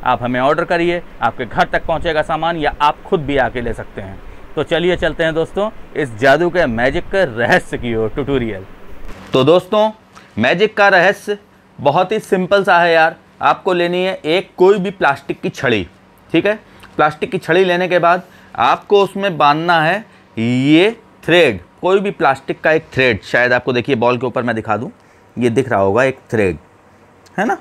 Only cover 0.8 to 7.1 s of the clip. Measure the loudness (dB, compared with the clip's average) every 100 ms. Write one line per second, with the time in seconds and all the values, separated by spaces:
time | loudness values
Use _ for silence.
0.8 | 0 -2 -6 -4 -4 -4 -8 -2 -2 -2
1.8 | -4 -4 -2 -2 -2 -2 -2 -2 -2 0
2.8 | 0 0 -2 -4 0 0 0 -2 -6 -8
3.8 | -10 -12 -14 -14 -16 -18 -12 -8 -2 0
4.8 | 0 0 -2 -2 -2 -2 -4 -4 -6 -6
5.8 | -12 -6 -6 0 2 4 2 0 0 0
6.8 | -2 -2 -4